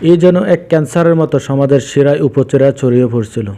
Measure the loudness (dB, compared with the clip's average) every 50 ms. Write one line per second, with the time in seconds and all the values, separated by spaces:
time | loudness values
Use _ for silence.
0 | 2 2 2 4 4 2 2 2 0 0 -2 -2 0 -2 -2 -2 -2 -2 -2 0
1 | 0 2 2 0 0 0 -2 -4 -4 -2 -2 -2 0 2 2 0 0 -2 0 0
2 | 2 2 2 0 0 -2 0 -2 -2 0 0 2 2 2 0 0 -2 0 2 2
3 | 0 0 -2 -4 -4 -4 -6 -8 -8 -8 -10